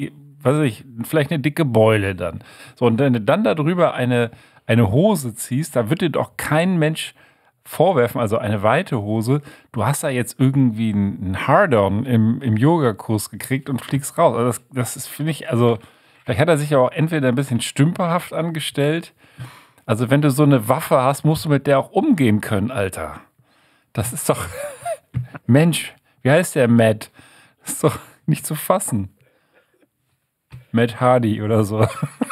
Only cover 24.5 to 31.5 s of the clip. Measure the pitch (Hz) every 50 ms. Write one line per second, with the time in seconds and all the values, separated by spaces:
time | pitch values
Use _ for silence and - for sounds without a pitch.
24.5 | - 539 571 587 539 - - 698 640 - _ _ - 123 123 - - - _ -
25.5 | 120 143 165 170 151 - - - - _ _ _ _ _ _ 127 143 175 180 -
26.5 | - 151 127 117 117 117 113 110 110 107 - - _ - - - _ _ _ _
27.5 | _ _ _ - - - - 147 - - - - _ _ _ - 147 - - -
28.5 | 160 147 - - 185 196 - - - 101 95 92 _ _ _ _ _ _ _ _
29.5 | _ _ _ _ _ _ _ _ _ _ _ _ _ _ _ _ _ _ _ _
30.5 | - - _ _ - 113 117 117 107 - 127 127 127 123 117 107 107 107 107 104